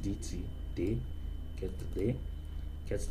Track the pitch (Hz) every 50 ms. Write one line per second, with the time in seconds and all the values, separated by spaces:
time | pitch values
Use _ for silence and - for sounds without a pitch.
0 | - 101 98 - - - - 87 87 - - - - - - 85 87 101 117 123
1 | - - - - - - - - - - - - 95 92 - - - - - 90
2 | 95 117 127 - - - - - - - - - - - - - - - 107 95
3 | - -